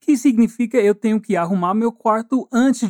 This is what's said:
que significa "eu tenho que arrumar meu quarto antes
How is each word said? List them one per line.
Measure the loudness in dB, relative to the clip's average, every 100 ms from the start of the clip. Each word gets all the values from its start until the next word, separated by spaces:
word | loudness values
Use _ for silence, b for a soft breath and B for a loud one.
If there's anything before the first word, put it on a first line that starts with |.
que | 0 2
significa | 2 2 0 0 -2 2
"eu | 2
tenho | 0 -2 -2
que | -2
arrumar | -4 -2 -2 -2
meu | -2 -2
quarto | -4 -2 -2 -2 -6 -4
antes | 0 0 0